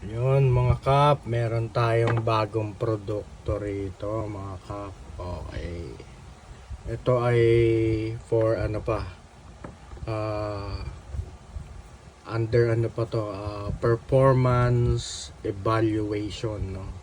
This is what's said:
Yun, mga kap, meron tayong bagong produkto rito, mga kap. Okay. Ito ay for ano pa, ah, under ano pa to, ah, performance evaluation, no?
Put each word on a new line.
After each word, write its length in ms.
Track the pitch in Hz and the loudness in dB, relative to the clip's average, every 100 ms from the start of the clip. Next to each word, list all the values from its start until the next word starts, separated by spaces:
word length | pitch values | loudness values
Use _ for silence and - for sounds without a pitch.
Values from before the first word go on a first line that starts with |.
| 92 | -8
Yun, 480 | 113 127 139 135 123 | -2 2 4 4 4
mga 200 | 123 123 - | 4 2 4
kap, 400 | 139 147 143 - | 6 6 4 0
meron 400 | 113 117 117 113 | -2 0 -2 -2
tayong 560 | 131 117 117 117 117 | 0 2 4 4 2
bagong 480 | 113 110 104 110 107 101 | 2 0 0 -2 -4 -4
produkto 800 | 113 107 98 104 98 - - 104 | -2 -2 -2 -6 -6 -10 -4 -4
rito, 640 | 104 101 98 92 101 110 | -2 -4 -6 -6 -6 -4
mga 320 | 107 101 98 92 | -6 -8 -10 -12
kap. 320 | - 101 98 92 - - | -10 -10 -10 -14 -16 -12
Okay. 640 | 90 87 87 90 87 85 85 - - - - - - - - - - | -8 -8 -8 -8 -8 -8 -10 -14 -18 -18 -20 -20 -20 -20 -14 -10 -8
Ito 260 | 117 - 123 | -4 2 2
ay 240 | 120 120 117 117 117 113 113 110 110 117 - | 4 4 6 6 6 4 2 0 -2 -8 -2
for 240 | 113 110 113 | 2 2 2
ano 240 | 107 107 | 0 -2
pa, 240 | - 107 95 - - - - - - - - - - | -2 -4 -4 -12 -20 -20 -20 -18 -18 -18 -18 -12 -8
ah, 720 | 107 107 107 107 101 101 104 - - - - - - - - - - - - - - | -4 -4 -4 -4 -6 -8 -8 -8 -12 -10 -8 -8 -12 -14 -14 -12 -16 -18 -20 -20 -20
under 480 | - 113 113 120 117 | -6 -4 2 4 4
ano 160 | 113 113 | 2 0
pa 160 | - | -2
to, 160 | 113 113 104 104 | -2 -2 -4 -6
ah, 320 | 104 104 104 - | -8 -6 -6 -2
performance 1500 | 117 117 - 135 135 127 127 123 123 120 120 120 - - - - | 2 2 4 6 6 6 4 4 4 4 4 2 -2 -12 -14 -8
evaluation, 1400 | 107 101 98 110 113 107 107 104 104 - 113 104 92 95 | -6 -2 0 2 2 0 -2 -4 -4 -6 -6 -6 -6 -8
no? 80 | 95 - | -10 -12